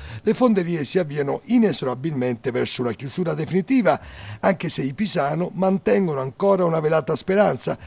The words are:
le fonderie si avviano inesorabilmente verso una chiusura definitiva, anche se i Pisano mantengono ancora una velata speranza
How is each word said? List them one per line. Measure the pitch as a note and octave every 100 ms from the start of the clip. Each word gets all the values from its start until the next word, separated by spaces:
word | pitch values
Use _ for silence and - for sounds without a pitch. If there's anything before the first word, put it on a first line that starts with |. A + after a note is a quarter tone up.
| - -
le | -
fonderie | A3 B3+ G3+ E3+ E3+
si | C#3 F#3
avviano | E3 D3 C#3 C#3
inesorabilmente | - A#3+ G#3+ C#3 C3+ B2 D#3 C#3+ B2+ A#2 C3+
verso | A#2+ A#2+ -
una | A#2+
chiusura | A2 C#3 - E3+
definitiva, | D3+ D#3 F3 F3+ C4+ F#3 C#3 - - - -
anche | F#3+ G3 E3+
se | -
i | C#3
Pisano | C#3 G#3+ F3 C#3 D#3 F3+
mantengono | - F#3+ F#3+ - G3+ F#3 C#3+
ancora | C3+ - G3 G3
una | F3 D#3+
velata | D3+ D#3+ -
speranza | D3+ - F#3+ G3 C3+ - -